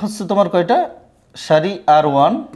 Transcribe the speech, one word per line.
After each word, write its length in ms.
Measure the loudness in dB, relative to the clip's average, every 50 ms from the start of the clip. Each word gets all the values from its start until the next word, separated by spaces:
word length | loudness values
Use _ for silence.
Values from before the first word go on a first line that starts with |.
হচ্ছে 240 | -10 -10 -10 -8 -6
তোমার 240 | -2 0 0 0 0
কয়টা? 420 | 0 -2 0 0 0 0 -2 -4 -8 -16 -20 _ _ _ _ _ -20
সারি 440 | -10 -2 0 0 2 0 -2 -6 -4 0
আর 200 | 2 4 4 4
ওয়ান, 380 | 2 2 2 2 2 0 -2 -8 -12 -18